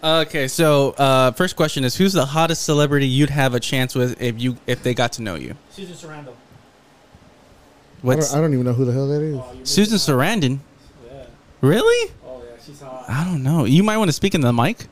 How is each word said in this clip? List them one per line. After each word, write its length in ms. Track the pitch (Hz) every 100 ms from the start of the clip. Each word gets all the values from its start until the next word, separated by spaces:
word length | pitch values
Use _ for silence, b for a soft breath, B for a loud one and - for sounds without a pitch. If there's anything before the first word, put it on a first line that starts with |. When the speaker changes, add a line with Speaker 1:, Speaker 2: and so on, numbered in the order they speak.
Speaker 1:
Okay, 440 | 156 165 156 156 131
so, 420 | - 160 143 139 -
uh, 320 | 135 131 127
first 220 | 117 180
question 300 | - 156 151
is: 100 | 127
Who's 180 | - 190
the 140 | 185 139
hottest 380 | 151 165 165
celebrity 420 | - 147 147 143 135
you'd 240 | 127 143
have 240 | 143 135
a 60 | 123
chance 340 | - 139 127
with 260 | 135 123 -
if 200 | 123 113
you, 160 | 123 123 -
if 160 | 123
they 120 | 123
got 180 | 123 120
to 100 | -
know 140 | 110 85
you? 180 | 64 - _
Speaker 2:
Susan 240 | - 185
Sarandon. 400 | 165 165 151 139 117 _ - - _ _ _ _ - - _ - - _ _ _ -
Speaker 1:
What's 300 | 123 135 151
Speaker 3:
I 20 |
don't, 40 | 139
I 20 | 160
don't 60 |
even 120 | 135 123
know 60 |
who 120 | 120
the 80 | 131
hell 140 | 123 139
that 160 | 147
is. 160 | 156 139
Speaker 2:
Oh, 140 | 110
you're 100 | -
Speaker 1:
Susan 300 | - - 208
Speaker 2:
missing 200 | 220 -
out. 40 | 131
Speaker 1:
Sarandon? 380 | 151 220 139 139 - _ - - -
Speaker 2:
Yeah. 180 | 135 131 - _ -
Speaker 1:
Really? 500 | 131 180 440 480 440 - -
Speaker 2:
Oh, 160 | 254
yeah, 120 | 170 120 -
she's 140 | 143
hot. 240 | 135 131 -
Speaker 1:
I 140 | 120
don't 200 | 175 170
know. 200 | 131 165
You 200 | 110 143
might 120 | 214 214
wanna 140 | 202
speak 220 | - 196
into 140 | 185 127
the 40 |
mic. 340 | 120 127 240 -